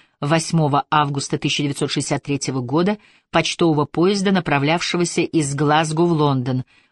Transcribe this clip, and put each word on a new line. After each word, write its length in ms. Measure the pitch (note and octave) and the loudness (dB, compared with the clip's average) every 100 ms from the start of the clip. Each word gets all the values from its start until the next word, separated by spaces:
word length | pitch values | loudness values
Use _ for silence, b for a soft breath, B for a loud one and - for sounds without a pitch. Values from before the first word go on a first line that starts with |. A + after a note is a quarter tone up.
| b b | b b
восьмого 640 | C#3+ E3 D#3 E3 D3+ C#3 - | 0 0 0 0 2 0 0
августа 480 | D#3 C#3+ C#3+ - D3 | 0 0 -2 -4 -4
тысяча 260 | D3 - | -2 -2
девятьсот 280 | C#3+ C#3+ C#3+ | -2 -2 -4
шестьдесят 320 | - C3+ C#3+ | -2 -2 -4
третьего 380 | - C#3 - C3+ | -2 -6 -4 -6
года 360 | B2 C#3+ F3+ G#3 b b b | -2 0 0 -2 b b b
почтового 540 | E3+ D#3+ - F3 D3+ | -2 -2 0 2 2
поезда, 480 | D3 - F3 G3+ G3 | 0 0 2 2 2
направлявшегося 920 | F#3+ E3 C#3+ C#3+ E3+ - F3 F3 - | 0 0 0 0 0 -2 -2 -2 0
из 300 | E3+ E3 C#3+ C#3 | 0 0 0 0
Глазго 460 | D3 D3+ D#3+ D#3 | 2 2 2 2
в 120 | F3 | 2
Лондон. 500 | E3 D3 C3+ B2+ B2+ - b b | 2 2 0 -2 -4 -6 b b